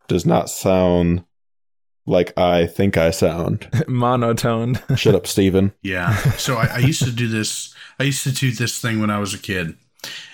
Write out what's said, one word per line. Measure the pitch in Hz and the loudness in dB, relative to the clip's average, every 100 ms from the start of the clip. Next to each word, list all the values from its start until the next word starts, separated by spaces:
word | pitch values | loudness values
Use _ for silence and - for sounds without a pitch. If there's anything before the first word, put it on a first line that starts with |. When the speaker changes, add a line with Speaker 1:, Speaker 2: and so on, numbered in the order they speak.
| - | -2
Speaker 1:
does | - 156 | 0 2
not | 170 - | 2 0
sound | - 98 92 90 87 85 87 - _ _ _ _ _ _ _ - | -2 2 4 4 4 2 0 -4 _ _ _ _ _ _ _ 0
like | 92 87 - | 0 2 0
I | 90 87 85 | 2 4 2
think | - 98 85 | 0 0 2
I | 82 | 2
sound. | - 90 85 82 107 - 123 | 2 0 0 -4 -4 -2 -2
Speaker 2:
<laughs> | - | 0
Monotone. | 123 120 127 117 113 120 113 117 123 - | 0 0 2 0 0 0 -2 -2 -4 -2
<laughs> | 131 | 0
Speaker 1:
Shut | 113 | 2
up, | 95 - | 2 0
Steven. | - 95 92 98 - | 2 4 4 2 -2
Speaker 3:
Yeah. | 95 92 90 101 139 - | -6 -4 -2 0 0 0
So | - 117 | -2 -2
I, | 123 | -2
I | 123 | 0
used | 131 165 | 0 0
to | 131 | -2
do | 117 117 | -2 -2
this. | 110 107 - - - - - | -2 -4 -8 -12 -18 -14 -4
I | |
used | 139 135 | -2 -2
to | 139 | -4
do | 131 131 | -2 -2
this | 113 117 - | -2 -4 -4
thing | 120 110 | -2 0
when | 107 | 0
I | 104 | -2
was | 98 | -4
a | 98 | -6
kid, | - 92 82 - _ _ - - - | -6 -4 -6 -10 _ _ -16 -14 -18